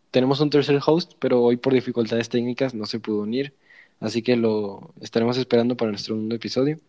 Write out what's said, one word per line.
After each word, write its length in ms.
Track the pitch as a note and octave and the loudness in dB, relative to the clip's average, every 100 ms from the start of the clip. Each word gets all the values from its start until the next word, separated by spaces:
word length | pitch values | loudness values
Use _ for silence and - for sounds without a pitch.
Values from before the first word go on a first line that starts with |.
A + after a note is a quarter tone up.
| _ | _
Tenemos 280 | B2+ C3 C#3 | 0 2 2
un 100 | D3+ | 2
tercer 300 | D3 C3+ C#3+ | 2 2 2
host, 300 | D3 E3 - _ | 4 2 0 _
pero 240 | C3 B2 | 0 4
hoy 140 | A#2+ A#2+ | 4 2
por 140 | C3+ | 2
dificultades 580 | C3 B2 A#2+ A2 A2+ A2+ | 0 0 -4 -2 -2 -2
técnicas 440 | B2 A#2+ A#2+ C3+ | -2 -2 -2 -4
no 140 | A2 G#2 | -4 -8
se 120 | A2+ | -8
pudo 220 | A2 G#2+ | -4 -4
unir. 320 | G#2 B2 C#3 - _ - _ _ | -2 -4 -6 -12 _ -20 _ _
Así 240 | A2 A2+ | -4 -2
que 120 | A2+ A#2+ | 0 2
lo 540 | A2+ G#2+ G2+ G2+ - - | 2 0 -4 -10 -18 -18
estaremos 360 | G#2 A#2 A#2 G2+ | -4 0 2 0
esperando 400 | - A#2+ A#2+ A#2+ | 2 2 2 0
para 140 | A2+ | -2
nuestro 240 | G2+ - A2 | -4 -6 -6
segundo 180 | A2 A2+ | -4 -6
episodio. 440 | G#2 B2 C#3 D#3 | -4 0 0 -2